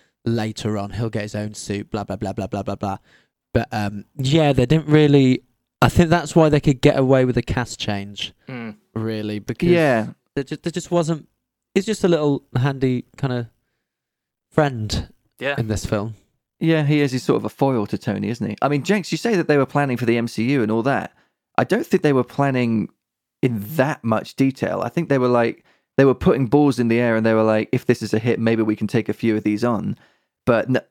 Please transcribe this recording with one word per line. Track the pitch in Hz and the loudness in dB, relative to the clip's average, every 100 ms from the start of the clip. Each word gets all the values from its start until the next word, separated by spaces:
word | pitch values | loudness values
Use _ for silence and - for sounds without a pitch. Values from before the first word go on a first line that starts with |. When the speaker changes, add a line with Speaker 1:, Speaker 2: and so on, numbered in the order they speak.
| _ _ | _ _
Speaker 1:
later | 117 117 110 - 110 107 | -4 -4 -4 -6 -6 -4
on. | 101 | -6
He'll | 101 113 | -6 -4
get | 107 | -4
his | 104 | -6
own | 107 107 | -6 -8
suit, | 107 - 101 - | -10 -6 -6 -6
blah, | 107 | -8
blah, | 104 98 | -6 -6
blah, | 98 | -6
blah, | 95 95 | -6 -6
blah, | 101 | -6
blah, | 98 101 | -6 -6
blah." | 101 95 - _ _ _ _ | -6 -8 -12 _ _ _ _
But, | 117 113 | -4 -2
um, | 110 101 104 - - | -4 -6 -8 -14 -8
yeah, | 131 160 147 | 0 2 4
they | 127 123 | 2 2
didn't | 160 151 | 2 4
really, | 151 151 143 131 127 - _ _ _ | 4 6 6 6 2 -2 _ _ _
I | 123 | 2
think | - 170 | 4 4
that's | 170 151 170 | 2 2 4
why | 156 | 4
they | 143 | 4
could | 151 131 | 2 4
get | 151 139 | 4 4
away | 131 135 | 4 4
with | 127 123 | 2 0
a | |
cast | - - 120 - | -2 -4 -6 -8
change, | - 101 101 101 - - - | -6 -6 -8 -12 -14 -14 -16
Speaker 2:
Mm. | 127 113 107 _ | -12 -12 -16 _
Speaker 1:
really, | 113 110 110 107 107 | -8 -6 -6 -6 -6
because | - 113 175 | -8 -2 2
Speaker 3:
Yeah. | 175 151 117 101 - _ | 4 4 2 -2 -10 _
Speaker 1:
there | - | -10
ju-, | 135 151 | -8 -8
there | 175 | -8
just | 175 - | -8 -2
wasn't, | 175 156 156 - _ _ _ _ | -2 0 -4 -6 _ _ _ _
he's | 196 202 | -6 -4
just | 208 | -2
a | 190 | 2
little | 165 151 139 - | 2 2 -2 -2
handy | 127 139 135 131 127 - - | -2 -2 0 -2 -2 -6 -6
kind | 135 | -4
of | 123 117 _ _ _ _ _ _ _ _ _ _ | -4 -6 _ _ _ _ _ _ _ _ _ _
friend | - 147 123 107 - - _ _ _ | -2 0 -2 -4 -4 -6 _ _ _
Speaker 2:
Yeah. | 131 143 | -6 -4
Speaker 1:
in | 110 | -4
this | 101 - | -4 -2
film. | 107 107 107 _ _ _ _ | -4 -4 -10 _ _ _ _
Speaker 3:
Yeah, | 165 160 | 0 2
he | 147 151 | 2 2
is. | 143 | 2
He's | 127 | 0
sort | - 117 | 0 0
of | |
a | 107 | -2
foil | - 135 123 104 | -2 0 0 -2
to | 104 | -4
Tony, | - 101 101 | -4 -4 -4
isn't | 117 101 | -6 -6
he? | 101 | -4
I | 135 | -2
mean, | 147 | -2
Jenks, | 123 208 160 | 0 -2 -2
you | 156 | -6
say | 240 196 | -2 -2
that | 156 | 2
they | 147 | 2
were | 131 | 2
planning | 143 139 123 | 0 -2 -2
for | 120 | 0
the | 117 | 0
M | 117 | -2
C | - 117 | -2 0
U | 143 | 0
and | 107 | 0
all | 113 | 0
that. | 120 120 - - _ _ _ - | 0 -2 -6 -14 _ _ _ -4
I | |
don't | 123 208 330 | 0 -2 0
think | 180 | 0
they | 151 | 2
were | 131 | 0
planning | 120 - 139 127 120 113 - _ _ _ _ _ | 0 -2 0 0 0 -2 -4 _ _ _ _ _
in | 131 113 104 160 | -4 -4 -6 -2
that | 135 147 | -2 -2
much | 113 110 - | -2 -2 -4
detail. | - 135 - 90 95 | -2 -2 0 -4 -4
I | 120 | -4
think | - 165 | -4 -2
they | 139 | 0
were | 127 | 2
like, | 120 117 - _ _ _ - | 2 0 -4 _ _ _ 2
they | |
were | 135 | 4
putting | 127 185 135 123 | 4 2 2 2
balls | 143 147 120 | 2 2 2
in | 117 | 0
the | 117 | 2
air | 120 113 | 2 2
and | |
they | 113 | 2
were | 110 | 4
like, | 110 110 - | 4 2 0
"If | 123 - | -2 0
this | 117 | -2
is | 107 | 0
a | 107 | -2
hit, | 117 110 | 0 0
maybe | 113 113 | 0 0
we | 107 107 | 0 -2
can | 107 | -2
take | 117 107 | -2 -2
a | |
few | 107 113 107 | -2 0 0
of | |
these | 104 104 | 0 -2
on." | 120 107 92 107 _ _ _ _ - | -2 -2 -6 -10 _ _ _ _ 0
But | 117 131 | 0 0
n-, | 127 - | -2 -2